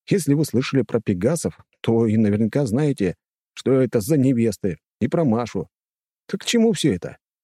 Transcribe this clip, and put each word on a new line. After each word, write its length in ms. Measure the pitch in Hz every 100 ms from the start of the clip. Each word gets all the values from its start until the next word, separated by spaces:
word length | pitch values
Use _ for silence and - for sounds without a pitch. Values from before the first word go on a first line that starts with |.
| -
"если 260 | 196 147
вы 100 | 143
слышали 380 | 151 110 135 139
про 180 | 113 117
пегасов, 580 | - 90 107 170 92 - _ _
то 240 | - 113 113
и 80 | 107
наверняка 500 | 107 104 110 143 135
знаете, 500 | 117 151 135 92 - _ _ _
что 200 | - 113
это 260 | 131 127 120
за 180 | 101 151
невесты, 640 | 131 120 113 - 98 80 _ _
и 80 | 110
про 160 | 170 156
Машу. 440 | 110 120 104 - _ _ _ _ _ -
Так 140 | 196
к 40 | -
чему 260 | 233 226
всё 220 | 180 151
это? 240 | 90 69 - _ _